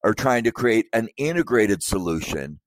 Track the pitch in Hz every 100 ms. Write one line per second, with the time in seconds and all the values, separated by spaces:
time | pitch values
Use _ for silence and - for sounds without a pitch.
0 | - 110 135 123 113 113 123 113 107 113
1 | 113 - 143 170 160 120 107 98 - 98
2 | 87 82 - 78 69 76